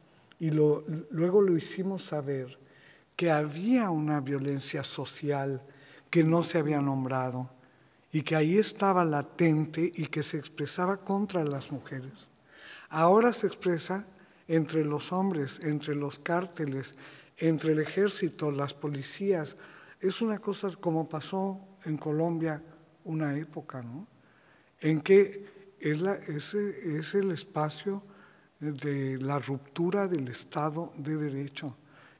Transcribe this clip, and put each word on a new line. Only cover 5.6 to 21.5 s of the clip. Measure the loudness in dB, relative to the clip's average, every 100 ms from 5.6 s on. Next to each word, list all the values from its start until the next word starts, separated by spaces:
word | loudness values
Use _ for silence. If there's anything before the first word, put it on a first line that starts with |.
| -10 -20 -20 -20 _
que | 4
no | 6 4
se | 4 2
había | 2 2
nombrado | 2 0 0 0 -2 -4 -8 -14 -20 _ _ _ _
y | -4
que | 0 2
ahí | 4 4
estaba | 4 2 4 6 4
latente | 2 -2 2 4 4 2 0 -2
y | -2 -4
que | -4
se | -4 -6
expresaba | -8 -6 -4 -2 0 -2
contra | -2 -2 0 0
las | 0 -2 -6
mujeres. | -10 -8 -10 -10 -16 -20 _ _ -20 -20 -20 -6
Ahora | 4 8 8 6
se | 4 -2
expresa | 0 0 0 -2 -6 -6 -18 -20 -18 0
entre | 0 2 0
los | 0 -2 -2
hombres, | 0 0 0 -4 -4
entre | -4 -4 -4 -4
los | -4 -6
cárteles, | -2 -2 -2 -4 -4 -4 -8 -14 -20 -20 -20 0
entre | 2 2 2
el | 2
ejército, | 0 0 0 0 -4 -2 -4
las | -2 -4
policías. | -4 -6 -6 -6 -2 0 0 -2 -10 -20 -20 -20 -4
Es | -4 0
una | -2 -2
cosa | -4 -4 -6 -4
como | -2 0 -2
pasó | -6 -4 -2 -2